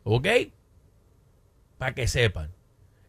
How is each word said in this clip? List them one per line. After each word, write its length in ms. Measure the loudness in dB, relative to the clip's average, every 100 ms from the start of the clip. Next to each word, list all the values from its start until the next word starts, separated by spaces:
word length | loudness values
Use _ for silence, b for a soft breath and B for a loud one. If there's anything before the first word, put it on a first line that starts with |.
¿Ok? 220 | 0 0 2 0 0 _ _ _ _ _ _ _ _ _ _ _ _ -10
Pa' 160 | -8
que 160 | -4 -2
sepan. 420 | 2 2 0 -10 -14 _ _ -20 _